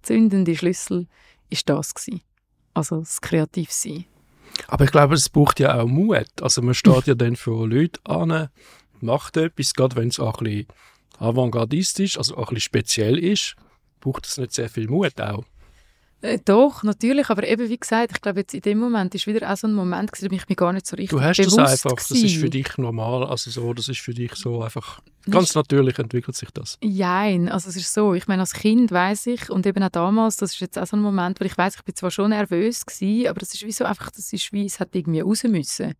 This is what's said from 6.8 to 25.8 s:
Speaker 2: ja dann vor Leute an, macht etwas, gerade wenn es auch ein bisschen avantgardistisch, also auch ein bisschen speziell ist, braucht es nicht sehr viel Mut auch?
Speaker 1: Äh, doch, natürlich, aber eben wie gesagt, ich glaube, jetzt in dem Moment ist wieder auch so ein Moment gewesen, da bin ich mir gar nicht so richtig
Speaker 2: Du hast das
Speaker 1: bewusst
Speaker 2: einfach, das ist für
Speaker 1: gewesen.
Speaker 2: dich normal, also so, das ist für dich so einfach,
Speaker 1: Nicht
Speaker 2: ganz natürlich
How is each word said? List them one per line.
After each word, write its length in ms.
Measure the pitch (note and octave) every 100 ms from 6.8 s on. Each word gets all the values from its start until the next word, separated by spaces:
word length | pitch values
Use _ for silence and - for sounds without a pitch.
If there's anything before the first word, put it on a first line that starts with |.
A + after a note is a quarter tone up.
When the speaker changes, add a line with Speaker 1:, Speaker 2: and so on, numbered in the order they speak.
| G#3 C3 C3+
Speaker 2:
ja 80 |
dann 220 | B2 A#2+ B2
vor 320 | - A2+ A2
Leute 320 | B2 E3+ -
an, 440 | - D#3+ E3 D#3+ D#3 _ - - _ _
macht 360 | A#2 C3+ - D#3+
etwas, 380 | E3 - C3+
gerade 220 | - C3 B2
wenn 120 | A#2
es 100 | -
auch 180 | B2 -
ein 60 |
bisschen 220 | A2+ G#2 - - - _ _ _
avantgardistisch, 1000 | A2 A#2+ B2+ A#2 A2+ D3 F#3+ - G3 -
also 160 | - -
auch 120 | -
ein 60 |
bisschen 60 | A#2
speziell 580 | - A2+ - - G#2+ D3
ist, 380 | F3 G3+ - - _ _ _ _
braucht 260 | C3+ C3 -
es 120 | -
nicht 140 | B2
sehr 160 | - A2+
viel 200 | - A2
Mut 320 | D#3 F3+ -
auch? 240 | G#2+ G#2 - - - _ _ _ _ _
Speaker 1:
Äh, 160 | - A#3
doch, 400 | - G#3 C#4+ -
natürlich, 460 | G#3+ G3+ A3+ C#4 C4
aber 180 | G3+ -
eben 220 | A3+ A#3
wie 80 | A#3+
gesagt, 340 | - A3+ A#3
ich 80 | -
glaube, 180 | G#3 G3
jetzt 140 | G3
in 80 | -
dem 160 | G3+ G#3
Moment 360 | A#3+ A3+ F3+
ist 120 | F#3+ -
wieder 260 | A3 -
auch 40 | G3
so 100 | A3
ein 80 |
Moment 360 | G#3 F3+ F3+ G#3
gewesen, 140 | -
da 40 | F#3+
bin 80 | F#3
ich 100 | -
mir 80 | F#3+
gar 160 | F3
nicht 140 | F#3+ -
so 100 | -
richtig 140 | F#3+
Speaker 2:
Du 100 | D3
hast 160 | D3 F3+
das 160 | F#3+
Speaker 1:
bewusst 180 | G#3 C#3 C3 C#3+
Speaker 2:
einfach, 100 | B2
das 140 | -
ist 100 | C4 G#3+ D#3+
für 100 | C#3+
Speaker 1:
gewesen. 40 |
Speaker 2:
dich 260 | C3 C3+ -
normal, 460 | B2 A2+ A2+ B2+
also 260 | B2+ A#2+ -
so, 240 | A#2 A#2
das 140 | A#2+ A2+
ist 120 | A#2+
für 140 | -
dich 200 | A#2+ A#2+
so 280 | - B2 A#2
einfach, 380 | A2+ A2+ - - _ _ -
Speaker 1:
Nicht 60 |
Speaker 2:
ganz 200 | F#3+ F3+
natürlich 440 | - - C#3